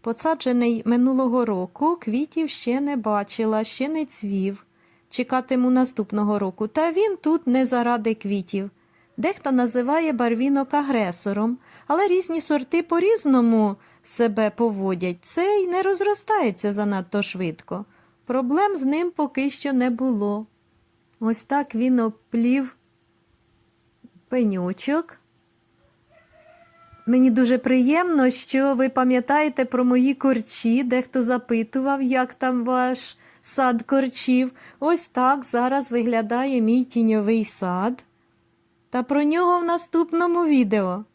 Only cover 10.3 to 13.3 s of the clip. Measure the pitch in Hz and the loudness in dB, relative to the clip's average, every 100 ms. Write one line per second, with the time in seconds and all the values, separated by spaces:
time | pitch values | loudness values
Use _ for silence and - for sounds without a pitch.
10.3 | 233 262 277 269 294 277 254 196 175 208 | 0 0 0 0 -2 0 0 0 -4 -4
11.3 | 196 220 247 - - - 320 403 370 359 | -2 -2 -4 -10 -20 -4 0 2 2 0
12.3 | 330 - 294 254 339 339 339 370 453 302 | -4 -2 -2 0 -4 0 0 2 2 4